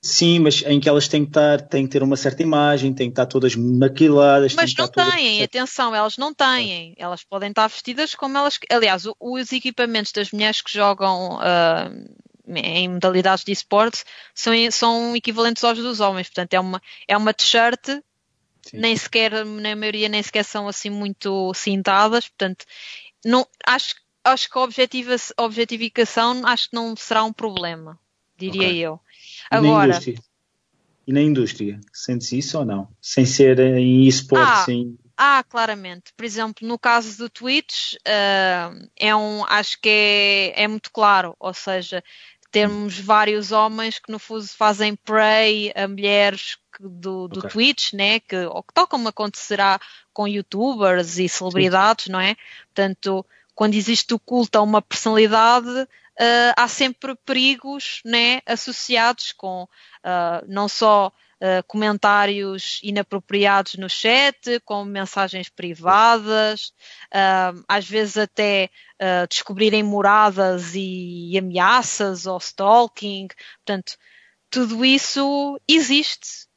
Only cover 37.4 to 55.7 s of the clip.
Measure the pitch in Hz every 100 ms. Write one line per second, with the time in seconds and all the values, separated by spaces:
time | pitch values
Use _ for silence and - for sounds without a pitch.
37.4 | 247 277 - - - - - 208 202 196
38.4 | 190 180 175 175 - _ 214 214 214 208
39.4 | - 208 202 - 220 214 208 208 202 196
40.4 | 190 - 208 220 - - 208 196 180 -
41.4 | - 180 - 185 180 185 _ - - _
42.4 | _ 208 208 208 208 185 196 214 214 214
43.4 | 196 214 214 220 220 214 - 214 - 220
44.4 | 202 - 214 202 214 208 - 214 214 214
45.4 | 220 214 208 - 196 196 202 202 202 196
46.4 | - - _ - 196 175 180 185 180 190
47.4 | 190 208 254 294 - 202 196 220 _ 185
48.4 | 175 170 - - 359 285 226 - 208 -
49.4 | - 202 196 196 - - _ - 208 202
50.4 | 196 196 247 240 196 180 170 175 180 -
51.4 | 185 180 185 185 202 226 - 185 190 220
52.4 | - - - - 196 185 196 190 - _
53.4 | _ - 214 214 208 226 - 233 - 247
54.4 | 226 214 208 214 - - 226 220 214 220
55.4 | 226 247 240